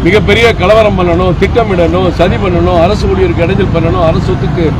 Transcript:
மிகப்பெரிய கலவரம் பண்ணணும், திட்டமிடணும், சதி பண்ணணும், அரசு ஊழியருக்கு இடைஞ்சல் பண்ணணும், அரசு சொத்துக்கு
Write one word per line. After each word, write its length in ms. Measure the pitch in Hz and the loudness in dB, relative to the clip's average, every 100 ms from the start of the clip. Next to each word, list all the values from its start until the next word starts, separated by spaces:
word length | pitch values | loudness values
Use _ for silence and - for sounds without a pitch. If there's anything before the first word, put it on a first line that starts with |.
மிகப்பெரிய 500 | 165 208 196 208 233 | 2 0 2 2 2
கலவரம் 440 | - 180 220 214 190 | 0 2 2 2 0
பண்ணணும், 360 | 180 170 185 165 | 0 0 0 0
திட்டமிடணும், 720 | 190 - 214 180 165 175 185 | 0 0 0 0 0 0 -2
சதி 240 | 156 175 196 | 0 0 0
பண்ணணும், 460 | 202 170 175 175 | -2 0 0 2
அரசு 240 | 170 208 - | 2 0 -2
ஊழியருக்கு 380 | 190 185 170 170 | 0 0 0 0
இடைஞ்சல் 280 | 196 185 | 0 0
பண்ணணும், 320 | 165 165 175 165 | 0 0 0 0
அரசு 200 | 160 - | 0 -2
சொத்துக்கு 440 | - - 180 160 131 | -2 -2 -2 -2 -2